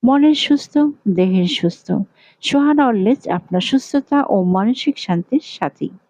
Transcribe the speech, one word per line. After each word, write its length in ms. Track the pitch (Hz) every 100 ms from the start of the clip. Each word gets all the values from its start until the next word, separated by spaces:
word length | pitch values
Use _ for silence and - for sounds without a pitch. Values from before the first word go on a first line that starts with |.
মনের 300 | 240 277 294
সুস্থ, 440 | 294 - 285 - 302 294 294 -
দেহের 380 | 180 185 185 180
সুস্থ। 460 | - 170 - - 185 196 _ _ _
সোহানা 420 | - 285 285 294
ওয়েলনেস 440 | 269 220 190 269 -
আপনার 320 | 180 - 180
সুস্থতা 640 | 180 269 - 285 269 285
ও 180 | - 202
মানসিক 560 | 180 185 208 254 - 285
শান্তির 420 | - 175 175 277
সাথী। 460 | - - 156 _ - 185 _